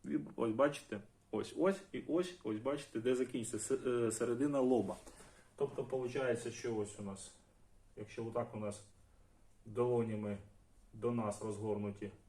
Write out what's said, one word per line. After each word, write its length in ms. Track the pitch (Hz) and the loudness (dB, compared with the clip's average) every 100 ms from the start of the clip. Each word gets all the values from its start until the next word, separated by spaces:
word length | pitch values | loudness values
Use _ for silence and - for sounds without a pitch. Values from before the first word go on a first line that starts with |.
І 140 | - 73 - - | -2 -2 -2 -2
ось 160 | 113 | 0
бачите, 480 | 110 147 147 - 104 - _ _ | 4 4 2 -8 -8 -8 _ _
ось, 240 | 110 101 - | -4 -4 2
ось 180 | 180 196 - | 2 2 -4
і 80 | 127 - | -8 0
ось, 260 | 160 180 - | 0 0 -4
ось 160 | - 107 | -4 -2
бачите, 400 | 127 147 - 117 | 0 -2 -4 0
де 140 | 120 | 2
закінчиться 440 | 127 127 131 110 107 | 4 2 0 -2 -4
се-, 200 | - 135 127 120 117 | 0 0 2 2 2
е, 60 | |
середина 480 | 110 120 120 143 143 | 2 0 2 2 4
лоба. 360 | 127 123 98 95 - - - - - - | 6 6 4 -4 -10 -18 -20 -20 -20 -2
Тобто 280 | 139 - | -2 0
получається, 680 | 117 131 127 127 131 117 120 | -2 -2 0 0 2 2 -2
що 260 | 113 123 110 | -4 -2 0
ось 240 | 101 - | -2 -4
у 20 | |
нас, 320 | 101 98 - - - - - - - - | -8 -8 -12 -18 -20 -20 -20 -20 -18 -12
якщо 300 | 104 - 113 | -10 -6 -2
отак 280 | 120 117 | -2 -2
у 40 | 110 | -4
нас 260 | 104 101 - - - - - - - - 113 | -6 -6 -14 -20 -20 -20 -20 -20 -20 -20 -6
долонями 720 | 110 123 120 110 107 104 101 - - - - - | 0 4 4 2 0 -2 -4 -8 -20 -20 -20 -20
до 180 | 107 120 | -4 0
нас 320 | 120 107 101 | 2 0 -2
розгорнуті 680 | 110 101 110 104 104 98 101 - | -4 -2 -2 0 -2 -4 -8 -10